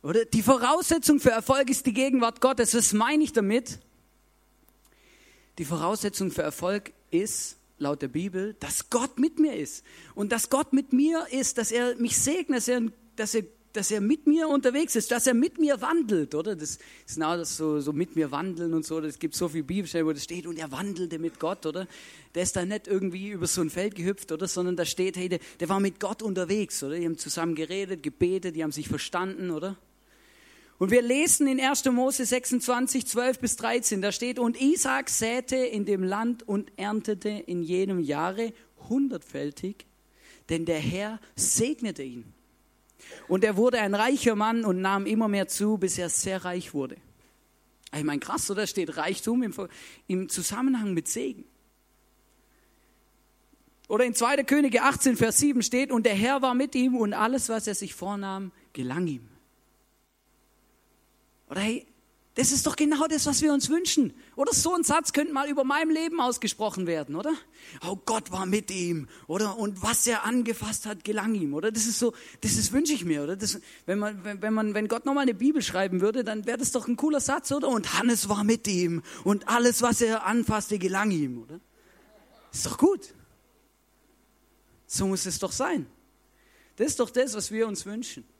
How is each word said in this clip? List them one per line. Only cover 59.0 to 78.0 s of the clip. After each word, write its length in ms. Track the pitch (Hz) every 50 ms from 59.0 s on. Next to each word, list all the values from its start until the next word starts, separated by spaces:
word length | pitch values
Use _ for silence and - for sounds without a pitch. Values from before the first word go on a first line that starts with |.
| 185
ihm.“ 220 | 170 143 120 113 107 - _ _ _ _ _ _ _ _ _ _ _ _ _ _ _ _ _ _ _ _ _ _ _ _ _ _ _ _ _ _ _ _ _ _ _ _ _ _ _ _ _ _ _
Oder 100 | 160 180
hey, 260 | 202 220 226 - - _ _ _ _ _ _ _ _ _ _
das 180 | - 262 - 277
ist 120 | 262 -
doch 120 | 302 - -
genau 300 | 302 294 302 277 311 320
das, 180 | 320 302 -
was 160 | 294 277 -
wir 100 | 302 302
uns 180 | 285 277 - -
wünschen. 440 | 294 339 370 330 - 311 269 170 - - - - _ -
Oder 160 | 277 453 466
so 200 | - - 320 359
ein 120 | 349 330
Satz 260 | - 285 330 302 -
könnte 220 | - 285 302 349 302
mal 160 | 269 277 294
über 160 | 285 294 269
meinem 240 | 262 277 302 320 320
Leben 320 | 311 311 320 330 320 330
ausgesprochen 680 | 254 254 240 - - 208 - - 214 208 - 190 185 170
werden, 300 | 170 156 147 123 143 165
oder? 160 | 214 294 320 - - _ _ - - - - 139 -
„Oh, 120 | 175 190 190 -
Gott 260 | - 220 220 - -
war 140 | 180 185 190
mit 260 | 180 190 214 208 -
ihm“, 380 | 190 190 180 175 170 160 139 - - - - -
oder? 300 | 156 190 214 208 190 233
„Und 260 | 214 208 196 185 190
was 240 | 214 233 - - 240
er 160 | 233 208 -
angefasst 600 | 214 240 254 240 226 226 - - 214 220 - -
hat, 180 | 220 208 175 -
gelang 320 | - 208 214 196 220 226
ihm“, 180 | 202 170 143 139
oder? 160 | 151 170 220
Das 180 | 220 226 214 233
ist 120 | 214 -
so, 140 | 240 233 220 - - - - -
das 140 | - 220 -
ist, 160 | - - -
wünsche 220 | 208 269 320 302 302
ich 100 | 233 175
mir, 200 | 170 156 147 143
oder? 120 | 147 185
Das, 240 | 196 220 208 269 330 - - - - _
wenn 140 | - 190 208
man, 240 | 208 208 214 196 175
wenn, 180 | 208 208 190
wenn 120 | 190 220 220
man, 200 | 220 214 214 202
wenn 140 | 214 214 202
Gott 180 | 226 233 -
nochmal 180 | 277 277 285 277
eine 100 | 254 226
Bibel 280 | 185 226 277 311 302
schreiben 380 | 214 - - 180 196 196 180 185
würde, 240 | 180 214 220 262 233
dann 220 | 214 214 220 208
wäre 120 | - 233 233
das 140 | 269 -
doch 160 | - 254 208 -
ein 80 | 240
cooler 240 | - - 311 302 277
Satz, 320 | - - 277 330 - -
oder? 160 | 277 294 339 302
„Und 320 | 254 220 175 - -
Hannes 300 | 196